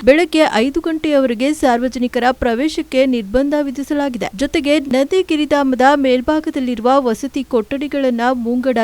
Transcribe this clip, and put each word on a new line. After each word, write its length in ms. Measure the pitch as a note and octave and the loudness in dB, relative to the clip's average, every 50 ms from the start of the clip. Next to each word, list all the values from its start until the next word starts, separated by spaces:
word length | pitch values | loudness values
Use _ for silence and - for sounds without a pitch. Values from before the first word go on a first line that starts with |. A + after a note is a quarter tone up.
| G3+ | 4
ಬೆಳಗ್ಗೆ 380 | A#3+ C#4+ E4 F4 D#4 - D#4 D4+ - | 4 4 4 2 2 2 2 2 2
ಐದು 280 | - G#3+ A#3+ C#4 C4+ E4 | 2 2 0 0 0 -2
ಗಂಟೆಯವರೆಗೆ 720 | - E4 D#4+ D#4 - D#4 D4 C4+ C4 A#3 A#3 G#3 C4 D4 | -2 -2 -2 -2 0 0 2 2 2 2 0 0 0 -2
ಸಾರ್ವಜನಿಕರ 720 | D4+ - D4+ B3+ A#3+ A#3+ B3 B3 - B3 B3 B3 - A#3+ A#3+ C4 | 0 0 2 2 2 2 0 -2 -2 -2 -4 -2 -2 0 0 0
ಪ್ರವೇಶಕ್ಕೆ 760 | B3+ - B3+ A#3+ A3+ A#3 D4 D#4 D#4 E4+ D#4 - C4+ C4 C4+ | 0 0 0 -2 0 0 -2 -2 -2 -6 -6 -2 0 2 2
ನಿರ್ಬಂಧ 480 | C4 B3 A#3 G3 G3 A3 C4 C#4+ C#4+ D4 D4 | 2 0 -2 -2 -2 -2 0 0 0 0 -2
ವಿಧಿಸಲಾಗಿದೆ. 640 | C#4+ C#4 B3 C4+ C4+ - D4+ C#4+ C#4+ C#4 A#3+ G3 F3+ - - | -2 -4 -6 -6 -6 -4 -2 -2 -2 -2 -4 -6 -6 -8 -4
ಜೊತೆಗೆ 440 | G3 C#4 C#4+ - D#4+ C4 C#4+ D4 D#4+ | -4 -4 -2 -2 0 0 2 0 0
ನಂದಿ 420 | C4+ C#4 B3 C4 C#4+ C#4 F#4 F#4+ | 0 0 0 0 0 0 0 0
ಗಿರಿಧಾಮದ 580 | F4+ - D#4+ D4 D4+ C4+ D4 C#4+ C#4+ C4 B3+ A3+ B3+ C#4 D4 | 0 0 -2 -2 0 0 0 0 2 0 2 4 4 4 4
ಮೇಲ್ಭಾಗದಲ್ಲಿರುವ 960 | C#4+ C4 B3+ B3 B3+ B3 D4+ D4+ D#4 D4+ D#4+ D4+ C#4+ B3+ B3 A#3+ A3 A3 B3 C4+ C#4 | 4 4 2 2 2 2 0 -2 0 -2 -4 -4 -4 -4 -4 -4 0 0 2 2 2
ವಸತಿ 460 | B3+ A#3 A3 - C#4+ C4 - C#4+ B3 | 2 0 -2 -4 -6 -6 -6 -8 -4
ಕೊಠಡಿಗಳನ್ನ 760 | - B3+ A3+ G#3+ - C#4 C4 D4 C#4 D4 C#4 C4+ B3+ A#3+ A3+ A#3 B3+ | -2 -2 -2 -2 -2 -4 -6 -4 -4 -2 -2 -2 -2 0 0 0 0
ಮುಂಗಡ 460 | C4+ B3 A3+ A#3 B3 B3+ B3 C4 A#3 A#3 | 0 -2 -2 -2 -2 -2 0 0 0 0